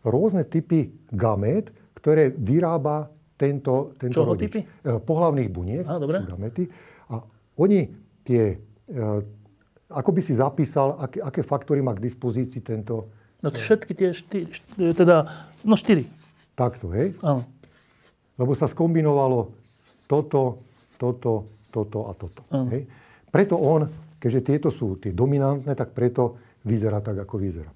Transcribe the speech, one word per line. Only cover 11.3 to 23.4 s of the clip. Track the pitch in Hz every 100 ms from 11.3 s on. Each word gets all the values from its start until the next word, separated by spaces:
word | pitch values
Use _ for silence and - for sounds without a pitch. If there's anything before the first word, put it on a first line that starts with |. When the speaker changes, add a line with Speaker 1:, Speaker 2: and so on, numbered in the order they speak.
| 165
Speaker 1:
faktory | - 139 - 143
má | 131
k | 101
dispozícii | 120 - 123 110 127 127
tento, | - 110 107 113 107 - _ _
Speaker 2:
No, | 151
Speaker 1:
e, | 156
Speaker 2:
všetky | - 220 -
tie | 175 185
šty-, | 175 - 202 170
št-, | - _ - 170
teda, | 165 175 165 151 - - -
no, | 214
štyri. | 214 - 175 120 - - _ _
Speaker 1:
Takto, | - 123 - 98
hej? | 95 180 -
Speaker 2:
Áno. | 160 135 120 - _ _ - _ - _ _ -
Speaker 1:
Lebo | 127
sa | 139 151
skombinovalo | - 170 165 151 143 135 123 107 - _ _ - _ _
toto, | 147 151 143 131 - - _ _ -
toto, | 123 123 120 110 101 - -
toto | 113 107 107
a | 113
toto, | 92 95 - -
Speaker 2:
Áno. | 139 127
Speaker 1:
hej? | 127 139 - _ _ _
Preto | 151